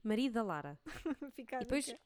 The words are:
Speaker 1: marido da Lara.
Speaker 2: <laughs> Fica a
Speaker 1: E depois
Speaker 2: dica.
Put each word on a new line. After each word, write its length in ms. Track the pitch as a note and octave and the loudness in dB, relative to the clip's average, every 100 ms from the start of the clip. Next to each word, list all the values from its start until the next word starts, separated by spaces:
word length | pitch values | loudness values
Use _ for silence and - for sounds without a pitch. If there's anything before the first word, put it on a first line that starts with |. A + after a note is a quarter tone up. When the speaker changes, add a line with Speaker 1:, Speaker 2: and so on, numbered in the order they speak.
Speaker 1:
marido 320 | G#3+ G#3+ C4 | 2 4 4
da 80 | A3+ | 2
Lara. 360 | G#3 D3+ C#3+ D3 | 2 0 -4 -8
Speaker 2:
<laughs> 500 | - - E4 C4+ C#4+ | -10 -6 -4 -4 -6
Fica 220 | - A#3+ C4 | -10 -4 -4
a 40 | |
Speaker 1:
E 40 | |
depois 200 | - C#4 C4 | 2 0 0
Speaker 2:
dica. 140 | A#3 | -6